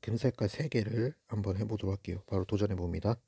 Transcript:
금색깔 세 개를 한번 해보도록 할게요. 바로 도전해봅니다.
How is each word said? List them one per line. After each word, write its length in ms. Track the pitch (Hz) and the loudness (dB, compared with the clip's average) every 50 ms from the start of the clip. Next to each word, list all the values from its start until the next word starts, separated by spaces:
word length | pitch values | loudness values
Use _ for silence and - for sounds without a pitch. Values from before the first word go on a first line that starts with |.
금색깔 480 | - - 110 117 - 127 - - 113 101 | -2 -2 -2 2 2 2 2 2 -2 -2
세 200 | - - 151 151 | 0 -2 -4 0
개를 460 | - 123 104 104 107 107 113 135 156 _ _ | 0 0 0 2 0 0 0 0 -2 _ _
한번 300 | _ 110 104 98 101 90 95 | _ -4 -2 0 0 0 0
해보도록 340 | 110 - 110 104 - 95 98 | 0 -2 -2 -2 0 -2 -2
할게요. 260 | 98 _ - 90 95 - | -2 _ -6 -6 -6 -4
바로 180 | - - 95 92 | -2 0 0 0
도전해봅니다. 760 | - 110 98 104 98 98 90 87 87 85 85 - 101 117 - _ | 2 2 2 2 2 0 0 -2 -2 -2 0 2 2 0 0 _